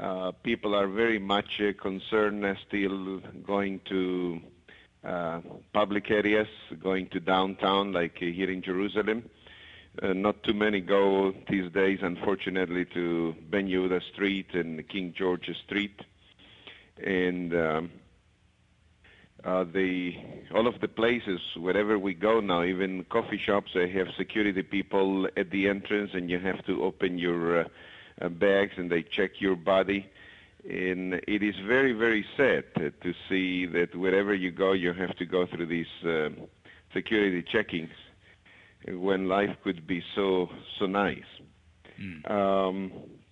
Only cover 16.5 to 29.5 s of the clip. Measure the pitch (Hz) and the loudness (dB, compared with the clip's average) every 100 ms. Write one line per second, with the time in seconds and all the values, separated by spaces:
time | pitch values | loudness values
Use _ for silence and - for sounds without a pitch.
16.5 | - - - - - - 92 90 90 87 | -20 -20 -20 -20 -8 -2 2 2 0 0
17.5 | 85 80 78 85 - - _ _ _ _ | 0 2 0 -4 -10 -20 _ _ _ _
18.5 | _ _ _ _ _ - - - - 90 | _ _ _ _ _ -20 -20 -20 -10 -2
19.5 | 92 90 92 95 90 90 85 - - - | 0 0 0 0 0 -2 -6 -12 -16 -2
20.5 | 92 117 - 107 - 113 120 104 87 - | 2 2 0 -4 2 2 2 -2 -4 -6
21.5 | 82 87 95 104 107 95 82 104 113 101 | -4 0 2 4 2 0 0 4 4 4
22.5 | 87 87 92 95 92 - 117 110 104 - | 2 2 2 -2 -2 -2 -2 -2 -2 2
23.5 | 101 - 92 90 95 87 - 92 107 104 | 0 2 0 2 0 -2 -4 -4 0 2
24.5 | 95 85 101 95 101 98 95 95 - 92 | 0 -2 -2 0 2 2 2 0 0 -2
25.5 | 101 98 98 98 104 101 92 87 87 95 | 2 2 2 0 -2 0 -4 -2 -2 -2
26.5 | 92 - 90 92 92 95 87 87 85 85 | -4 -2 0 -2 0 -2 0 0 0 2
27.5 | 85 82 - - - - - 90 82 101 | 2 0 -6 -20 -20 -18 -8 -6 2 4
28.5 | 98 101 - 90 85 80 - 92 - 98 | 4 2 -2 -2 -2 0 -2 -2 0 0